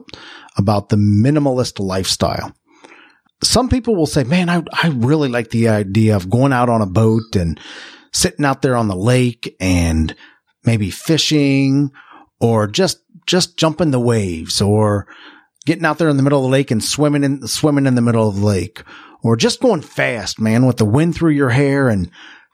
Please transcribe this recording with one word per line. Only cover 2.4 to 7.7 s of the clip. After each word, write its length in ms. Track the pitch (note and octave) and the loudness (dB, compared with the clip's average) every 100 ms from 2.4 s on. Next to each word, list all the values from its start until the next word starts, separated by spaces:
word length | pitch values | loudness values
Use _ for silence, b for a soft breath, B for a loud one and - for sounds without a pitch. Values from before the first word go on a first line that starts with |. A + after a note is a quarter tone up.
| - - _ B B B B B B - | -10 -16 _ B B B B B B -6
Some 240 | - G#3+ B3 | 0 0 0
people 300 | B3+ A#3 G#3 | 0 0 0
will 80 | D3 | 0
say, 180 | - | 0
"Man, 260 | A#2+ F3 F3 | 0 0 0
I, 140 | F3 D3+ | -2 -4
I 160 | - E3+ | -2 -2
really 400 | C3+ A#2 D#3 C#3 | 0 0 0 0
like 220 | A#2+ A2+ | -2 -2
the 180 | A2+ A2+ | 0 2
idea 480 | G#2+ G2 F#2+ A2 G#2 | 2 0 2 4 2
of 140 | F2+ | 0
going 240 | A#2+ C3+ | 0 2
out 160 | B2+ B2 | 2 2
on 120 | A2+ | 0
a 40 | G2+ | 0
boat 500 | F2+ A2 A2+ A2+ G2+ | 2 2 2 0 -4
and 240 | E2+ D2+ B | -2 -6 B